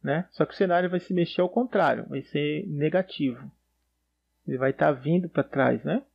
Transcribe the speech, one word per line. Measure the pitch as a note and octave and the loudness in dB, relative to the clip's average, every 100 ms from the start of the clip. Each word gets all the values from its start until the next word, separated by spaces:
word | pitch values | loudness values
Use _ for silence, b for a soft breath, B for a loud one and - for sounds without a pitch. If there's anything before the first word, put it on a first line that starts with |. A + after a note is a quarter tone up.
né? | C#3+ D3 F3+ | -2 -4 -4
Só | - - | -2 -4
que | |
o | - | 0
cenário | F#3+ F3 F3+ | 2 2 2
vai | F3+ | -2
se | - | -2
mexer | F3+ E3+ - | -2 0 0
ao | F3+ | 0
contrário, | G3+ B3 G#3 D#3+ A#2+ A2+ | 0 0 2 2 2 -2
vai | C3+ | -10
ser | - D3 D3 D3+ G3 | -6 -4 -2 -2 -4
negativo. | D3 D3+ F3+ F#3 - C#3 A#2+ - _ _ _ _ _ _ _ _ _ - | -2 0 0 -2 -2 -2 -2 -12 _ _ _ _ _ _ _ _ _ -8
Ele | C3+ | -2
vai | C3 | 0
tá | C3+ D#3 | 2 2
vindo | C#3 C3 F3 F3 | 2 0 0 0
pra | - | -2
trás, | C#3 C3+ B2+ A#2+ | -2 2 2 2
né? | D3 G3+ - | -2 -4 -6